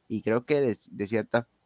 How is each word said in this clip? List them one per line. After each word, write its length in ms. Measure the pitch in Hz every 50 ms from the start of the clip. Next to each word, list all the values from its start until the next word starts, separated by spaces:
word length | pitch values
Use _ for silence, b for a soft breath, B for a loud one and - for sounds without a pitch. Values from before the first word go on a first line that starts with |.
| _ _
y 120 | 113 107
creo 240 | - 107 110 123 123
que 140 | - 151 143
de, 180 | 139 123 104 - - -
de 160 | - - 101 95
cierta 400 | 113 110 107 - - 120 120 - _ _ _